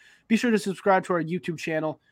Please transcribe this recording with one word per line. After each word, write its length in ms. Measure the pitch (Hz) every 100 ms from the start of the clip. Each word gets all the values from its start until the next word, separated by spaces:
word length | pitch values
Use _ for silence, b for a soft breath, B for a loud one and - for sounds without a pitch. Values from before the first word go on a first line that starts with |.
| b b b
Be 100 | 226
sure 140 | 247
to 80 | 214
subscribe 440 | 202 180 202 185 -
to 80 |
our 100 | 175
YouTube 340 | 156 175 - 156
channel. 420 | - 156 156 147 _